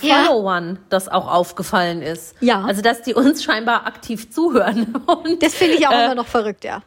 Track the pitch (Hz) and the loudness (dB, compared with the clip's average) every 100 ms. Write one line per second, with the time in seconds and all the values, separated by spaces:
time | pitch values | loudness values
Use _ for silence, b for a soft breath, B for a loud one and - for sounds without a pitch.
0 | 285 277 320 240 190 175 170 190 - 190 | 2 4 4 2 0 -2 -4 -10 -2 -2
1 | 190 185 185 170 180 - - 196 175 170 | 0 -2 0 0 0 -6 -2 0 0 -4
2 | 147 165 - - 240 202 190 202 226 233 | -8 -10 -12 -2 0 0 -2 0 0 0
3 | - 226 269 302 - 220 226 233 - - | -2 2 2 2 0 -2 0 0 -2 -10
4 | - 226 - - 330 233 185 214 226 254 | -10 -10 -8 -2 2 2 2 0 -2 -4
5 | - 339 320 339 311 - 349 320 285 240 | -2 -2 0 0 0 2 2 4 4 4
6 | 240 247 240 247 214 196 - - | 2 0 -2 -2 -2 -6 -10 -12